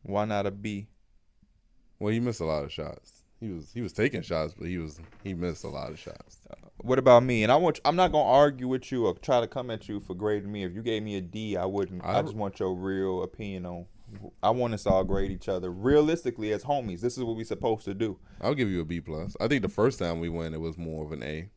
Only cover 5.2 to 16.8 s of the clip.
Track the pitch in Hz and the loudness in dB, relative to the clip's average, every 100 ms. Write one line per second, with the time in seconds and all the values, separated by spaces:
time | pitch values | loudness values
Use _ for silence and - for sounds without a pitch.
5.2 | 98 90 87 76 71 71 60 - - - | -8 -6 -6 -6 -10 -8 -10 -12 -14 -16
6.2 | - - - - - - 110 127 127 120 | -20 -20 -20 -20 -20 -14 2 4 10 10
7.2 | 131 117 107 139 175 - - 170 185 151 | 10 2 6 6 4 2 0 4 4 4
8.2 | 123 131 147 131 127 127 - 127 107 85 | 6 8 6 4 -4 -4 -2 0 0 0
9.2 | - 123 117 135 123 110 - 104 - 90 | 2 2 2 -6 -6 -8 -8 -10 -8 -4
10.2 | 104 104 101 104 92 92 117 110 107 101 | 0 0 -2 -6 -6 -4 -2 -2 -2 -6
11.2 | 87 107 110 92 92 101 95 92 87 98 | -6 -8 -4 -2 -2 -2 -2 -4 -2 -2
12.2 | - 107 101 - 95 92 95 95 95 92 | -2 -4 -6 -2 -4 -2 -4 -2 -2 -2
13.2 | 90 - 104 95 90 87 87 - - 104 | -6 -8 -10 -8 -10 -12 -14 -20 -20 -16
14.2 | 98 - 101 120 120 107 101 95 95 98 | -16 -2 0 2 0 0 2 2 4 0
15.2 | 98 92 - 92 92 90 113 147 151 165 | 0 -4 -4 -4 -4 -2 4 6 6 2
16.2 | 135 120 107 104 120 143 | -2 -4 -2 -2 0 -2